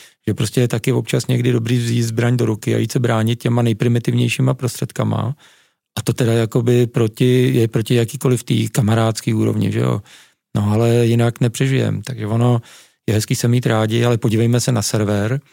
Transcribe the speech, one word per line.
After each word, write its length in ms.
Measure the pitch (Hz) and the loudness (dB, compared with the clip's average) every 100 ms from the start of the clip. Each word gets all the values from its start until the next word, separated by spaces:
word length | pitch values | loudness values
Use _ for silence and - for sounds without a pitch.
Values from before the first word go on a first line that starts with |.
| - _ - | -20 _ -6
že 60 | |
prostě 260 | 101 107 127 | -4 -2 0
je 80 | 120 | 0
taky 240 | 117 - | 0 -2
občas 340 | 123 113 127 - | -2 -2 -2 0
někdy 260 | 123 120 | 0 0
dobrý 260 | 123 113 123 | 0 0 -2
vzít 240 | 117 120 | 0 0
zbraň 340 | 117 113 120 120 | 0 0 0 2
do 100 | 113 | 0
ruky 280 | 107 - | -2 -2
a 40 | 113 | -2
jít 140 | 113 | -2
se 60 | 131 | 0
bránit 440 | 117 113 110 120 | 0 0 0 0
těma 200 | 120 120 | 0 0
nejprimitivnějšíma 920 | 120 107 120 120 117 120 120 - 131 | 0 0 0 0 0 0 0 0 0
prostředkama. 800 | 131 123 - 120 - 110 107 110 147 - _ _ _ _ - | -2 -4 -6 -8 -4 -2 -2 -4 -8 -14 _ _ _ _ -6
A 40 | |
to 100 | - | -2
teda 200 | - 117 | 0 2
jakoby 540 | 117 113 131 117 123 120 | 2 0 0 2 2 2
proti, 680 | - 110 - 127 127 127 | 0 -2 0 2 2 2
je 140 | 131 113 | 2 0
proti 260 | 120 107 | -2 0
jakýkoliv 500 | 123 113 135 135 123 | 0 0 -2 -2 0
tý 240 | - 123 113 | 0 -2 0
kamarádský 640 | - 104 113 113 110 - | 0 2 2 0 -2 -2
úrovni, 380 | 110 110 107 104 | 0 0 0 -2
že 80 | 107 | 0
jo? 220 | 123 110 - - - _ _ 110 | -2 -2 -6 -20 -20 _ _ -2
No, 160 | 104 | 0
ale 340 | 107 117 120 117 | 2 2 2 2
jinak 340 | 117 117 - | 2 0 0
nepřežijem. 600 | 123 - 135 131 110 104 | -2 0 0 0 0 -4
Takže 240 | 104 117 107 | -6 -8 -4
ono 360 | 113 120 117 - - - _ - | 0 2 2 -2 -16 -20 _ -4
je 80 | |
hezký 200 | 107 - | -2 -2
se 140 | 123 120 | -2 0
mít 180 | 123 120 | 2 2
rádi, 380 | 110 110 113 | 0 0 2
ale 140 | 120 113 | 2 0
podívejme 420 | 117 110 117 120 | 0 2 2 2
se 120 | 131 | 0
na 100 | 117 | -2
server, 580 | - 110 101 104 104 139 - | 0 -2 0 0 -2 -4 -8